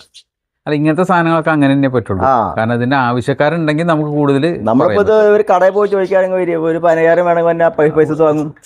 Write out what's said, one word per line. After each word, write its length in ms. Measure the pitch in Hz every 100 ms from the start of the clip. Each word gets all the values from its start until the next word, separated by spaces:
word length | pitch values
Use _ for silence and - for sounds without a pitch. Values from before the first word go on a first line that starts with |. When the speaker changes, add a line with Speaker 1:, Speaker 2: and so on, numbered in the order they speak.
| - - _ _ _ _ 147
Speaker 1:
അല്ല, 100 | 147
ഇങ്ങനത്തെ 260 | 156 156
സാധനങ്ങളൊക്കെ 480 | 180 175 165 165 160
അങ്ങനെ 240 | 156 139
തന്നെ 140 | 139 139
പറ്റുള്ളൂ. 360 | 123 104 95
Speaker 2:
ആ. 300 | 120 127 98 -
Speaker 1:
കാരണം 160 | 113
ഇതിന്റെ 220 | 120 123 139
ആവശ്യക്കാരുണ്ടെങ്കിൽ 880 | 123 123 117 135 147 170 151 151
നമുക്ക് 260 | 170 156 151
കൂടുതൽ 540 | 147 143 139 160 165
Speaker 2:
നമ്മളിപ്പോ 380 | 107 113 - 202
ഇത് 80 | 196
Speaker 1:
പറയാൻ 220 | 214 208
പറ്റും. 40 | 208
Speaker 2:
ഒരു 80 | 208
കടയിൽ 160 | 180 190
പോയി 180 | 196 208
ചോദിക്കുകയാണെങ്കിൽ 480 | 196 185 190 185 185
ഒരു, 160 | 175
ഒരു 260 | 165 165 165
പതിനയ്യായിരം 480 | 170 160 165 170 175
വേണമെങ്കിൽ 240 | 170 170
തന്നെ 140 | 170
ആ 40 | 165
പൈ-, 240 | 165 156
പൈസ 180 | 151 151
വാങ്ങും. 440 | 151 156 151 147 -